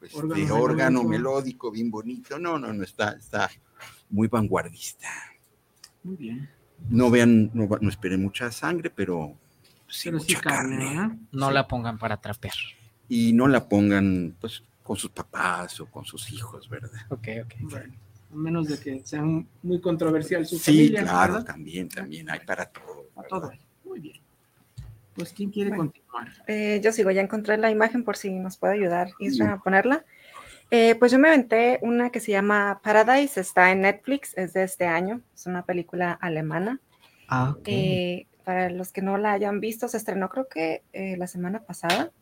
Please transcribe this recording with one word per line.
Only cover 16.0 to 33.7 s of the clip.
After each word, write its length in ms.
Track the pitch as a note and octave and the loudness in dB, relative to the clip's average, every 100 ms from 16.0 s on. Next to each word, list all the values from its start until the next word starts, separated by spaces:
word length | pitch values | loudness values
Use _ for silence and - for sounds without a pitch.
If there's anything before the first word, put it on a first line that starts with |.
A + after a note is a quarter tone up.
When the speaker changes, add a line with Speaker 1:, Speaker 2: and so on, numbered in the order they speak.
Speaker 1:
sus 260 | C#2+ - - | -16 -14 -14
hijos, 360 | - - - - | -12 -14 -16 -16
¿verdad? 220 | - A2+ A2+ - | -16 -14 -16 -12
Speaker 3:
Ok, 200 | C3 A2 A2 | -12 -10 -12
ok. 100 | A#2 - | -12 -14
Speaker 2:
Bueno, 340 | D3+ C#3 C3 - - - _ | -12 -12 -16 -20 -20 -20 _
a 60 | D3+ | -10
menos 300 | D#3+ E3 D3+ | -4 -4 -4
de 100 | C#3+ | -6
que 220 | D3 C3+ | -8 -12
sea 180 | - D3+ | -10 -4
un, 260 | D3+ D#3+ E3+ _ | -2 -2 -4 _
muy 180 | F3 F3+ | -4 -2
controversial 640 | F3+ E3 E3 D#3 D#3 F3 D#3+ | -2 0 0 0 0 -4 -2
su 120 | E3 | -4
Speaker 1:
Sí, 60 | D#3+ | 6
Speaker 2:
familia, 300 | D3+ D3+ - | 8 8 6
Speaker 1:
claro, 300 | - F3+ F#3 | 0 4 4
Speaker 2:
¿verdad? 120 | G3+ A#3+ | 2 -4
Speaker 1:
también, 420 | - D3+ E2+ F2+ | -12 -12 -10 -10
también 400 | - F#2+ D#2 D#2+ | -10 -12 -12 -10
hay 120 | D#2 | -10
para 260 | F2 F#2 F2+ | -6 -8 -8
todo, 400 | - - D2 C#2 | -12 -20 -20 -20
Speaker 2:
Para 140 | - - | -20 -10
todo 120 | F#3 | -8
Speaker 1:
¿verdad? 180 | D#3 G#2+ | -10 -16
Speaker 2:
hay. 300 | _ _ - | _ _ -16
Muy 120 | F#4 | -14
bien. 160 | F3 - _ _ _ _ _ - - - _ | -16 -20 _ _ _ _ _ -20 -18 -20 _
Pues, 160 | - E3+ | -12 -12
¿quién 160 | - G3+ | -8 -6
quiere 180 | G#3 G3+ | -4 -4
Speaker 4:
Bueno, 240 | G#3 D#3 | -2 -4
Speaker 2:
continuar? 400 | - _ A#2+ A#2+ - - | -6 _ -12 -12 -18 -8
Speaker 4:
eh, 340 | G#3+ G#3+ G#3 | -4 -2 2
yo 80 | G#3+ | 2
sigo, 200 | A3 F#3+ | 2 2
ya 100 | F#3+ | 2
encontré 380 | G3 G#3+ G#3 G#3+ | 0 -4 0 2
la 120 | A3 | 2
imagen 320 | G#3+ A3 A#3+ | 4 2 2
por 140 | A#3 G3+ | -4 -4
si 140 | G3+ | -4
nos 260 | F#3 F#3 - | -6 -8 -2
puede 160 | F#3 | 0
ayudar 360 | G#3 F#3+ E3+ F3+ - | 2 2 0 -2 -4
Isra 260 | G3+ C4 G#3 | -4 0 0
Speaker 1:
Sí. 60 | |
Speaker 4:
a 40 | G3+ | 0
ponerla. 420 | F#3+ F#3+ A#3+ D4 - _ - - - - _ | 2 4 4 0 -2 _ -20 -20 -20 -20 _
Eh, 240 | A#3+ A3+ | 6 6
pues 180 | A3+ B3 | 8 6
yo 60 | B3+ | 8
me 100 | D4+ | 8
aventé 500 | D#4 A#3+ A3 A#3+ B3+ | 8 6 4 4 2
una 260 | A#3 A#3+ A#3+ | 2 0 0
que 100 | A#3+ | -2
se 140 | A3+ | -2
llama 480 | G3 G3+ G#3 G3+ G3 | 0 2 2 2 -2
Paradise, 560 | G#3+ G#3+ A#3+ C4 C#4+ - | 4 4 6 4 4 -2
está 320 | F#3+ - F3+ | 0 6 6